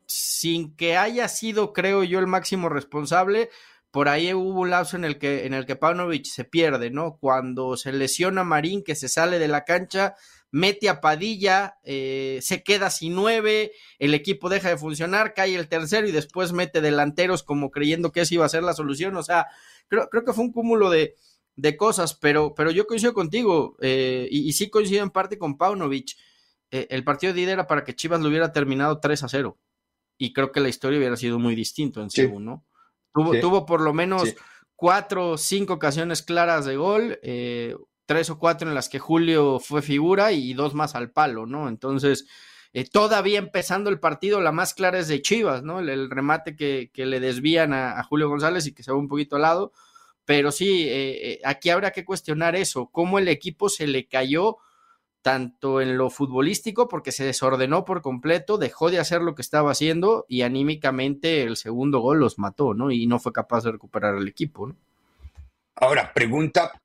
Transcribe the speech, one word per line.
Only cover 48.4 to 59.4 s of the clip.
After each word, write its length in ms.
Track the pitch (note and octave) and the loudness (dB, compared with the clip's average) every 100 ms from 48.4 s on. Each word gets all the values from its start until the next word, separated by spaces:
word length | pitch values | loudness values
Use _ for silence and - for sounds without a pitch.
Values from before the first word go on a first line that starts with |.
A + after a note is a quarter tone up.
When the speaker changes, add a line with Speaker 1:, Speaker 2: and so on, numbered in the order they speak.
| D3+ F3+ D3 | 0 0 -4
Speaker 1:
y 40 | |
que 100 | - | -8
se 80 | A#2+ | -4
va 60 | C3+ | -2
un 100 | C#3+ | -2
poquito 260 | C#3+ C#3+ C#3+ | -4 -2 2
al 60 | |
lado, 300 | D#3 F3 G3+ - _ _ _ _ | 2 2 -2 -10 _ _ _ _
pero 280 | - D3 C#3+ | 0 2 2
sí, 320 | C#3 G3 F#3+ D3+ | 0 2 2 0
eh, 440 | C3 C3+ C3 A#2 | -2 -4 -6 -8
eh, 80 | G2+ | -6
aquí 260 | C3+ C#3+ F3 | -4 -2 0
habrá 200 | F3 G3 | 0 0
que 140 | F#3+ | -6
cuestionar 500 | F3 F#3 - D3+ E3+ | -8 -8 -4 -2 0
eso, 360 | E3+ F3+ - B2 | 0 -2 -4 -4
cómo 260 | - F3+ G3 | -2 2 2
el 80 | F#3 | 2
equipo 420 | D#3 F3+ - G3+ | 0 -2 -2 -2
se 200 | - D3+ | 0 -2
le 180 | C3+ - | -2 -2
cayó 520 | C3 C3 D3+ G#3 A3 _ _ _ _ _ _ | -2 2 2 2 0 _ _ _ _ _ _
tanto 580 | - C3 B2 - C#3 C3+ | 0 0 -2 -6 0 2
en 180 | C3 B2+ | 2 2
lo 100 | B2+ | 0
futbolístico, 800 | - C#3 B2+ C#3+ G3+ A3 G#3 A#3+ | 0 -2 0 0 0 -2 0 0
porque 240 | D#3+ C#3 | -2 -6
se 120 | B2+ | -4
desordenó 600 | C3+ B2+ C3 C3 C3 D#3+ | -4 0 0 2 2 0
por 160 | F#3+ F3+ | 0 -4
completo, 560 | C#3+ B2+ C#3+ E3+ F3 G#3 | -4 -4 0 0 0 -2
dejó 340 | D#3 - E3 | -2 0 0
de 80 | F3+ | 2
hacer 220 | D3+ E3+ | 0 0
lo 140 | E3+ | -2
que 80 | D#3 | -4